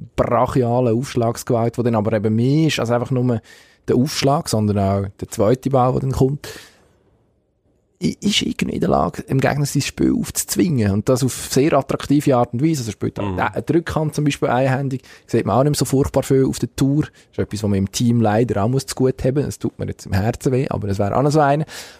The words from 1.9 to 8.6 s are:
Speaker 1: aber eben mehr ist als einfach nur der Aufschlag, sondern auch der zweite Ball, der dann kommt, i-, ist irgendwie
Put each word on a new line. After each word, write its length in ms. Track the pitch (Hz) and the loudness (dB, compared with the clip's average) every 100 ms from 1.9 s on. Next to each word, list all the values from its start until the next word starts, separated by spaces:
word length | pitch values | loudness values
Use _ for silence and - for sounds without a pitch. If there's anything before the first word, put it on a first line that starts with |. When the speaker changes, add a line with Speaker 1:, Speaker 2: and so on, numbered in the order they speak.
Speaker 1:
aber 200 | 113 104 | 0 0
eben 200 | 107 107 | 0 0
mehr 340 | 110 127 151 156 | 2 2 2 2
ist 100 | - | 0
als 100 | 117 | 0
einfach 200 | 120 120 | -2 0
nur 300 | 127 123 113 - - - _ - | 0 0 0 -4 -18 -20 _ 0
der 80 | 127 | 0
Aufschlag, 520 | 143 - 143 147 - | 0 0 0 0 0
sondern 300 | 110 107 104 | 0 0 2
auch 280 | 98 98 98 - | 2 0 -2 -8
der 80 | - | -12
zweite 400 | - 104 127 131 | 0 2 2 2
Ball, 220 | 135 127 | 2 2
der 80 | 135 | 0
dann 120 | 135 | -2
kommt, 360 | 131 135 143 - - - _ _ _ _ _ _ _ _ _ _ _ _ _ | 0 0 0 -8 -18 -20 _ _ _ _ _ _ _ _ _ _ _ _ _
i-, 140 | 175 - | -4 -2
ist 220 | 202 - | -2 0
irgendwie 320 | - - | -2 -2